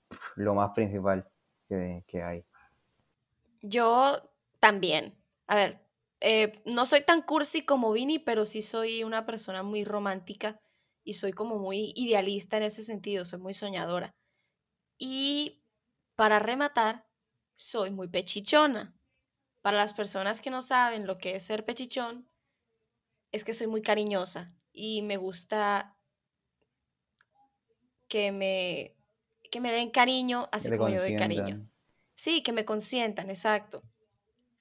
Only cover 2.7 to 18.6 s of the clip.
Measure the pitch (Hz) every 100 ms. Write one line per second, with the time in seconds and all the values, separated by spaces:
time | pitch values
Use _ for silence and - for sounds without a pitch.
2.7 | _ _ _ _ _ _ _ _ _ 208
3.7 | 233 226 233 277 285 - _ _ _ 214
4.7 | 202 175 156 208 - _ _ - 208 185
5.7 | - _ _ _ _ - 220 214 - -
6.7 | 240 247 294 294 339 330 302 294 330 -
7.7 | 277 226 220 262 311 - 220 214 220 208
8.7 | 226 226 226 220 220 220 226 208 190 196
9.7 | 214 208 208 202 190 180 202 214 214 _
10.7 | _ _ _ - 202 196 185 226 214 190
11.7 | 196 214 - 240 208 190 202 - 214 214
12.7 | 208 220 208 208 196 175 180 185 196 208
13.7 | 185 165 175 - _ _ _ _ _ _
14.7 | _ _ - 262 262 277 285 294 - _
15.7 | _ _ _ _ - 214 214 214 262 285
16.7 | 247 220 226 _ _ _ _ _ - -
17.7 | 233 196 196 185 180 180 214 202 302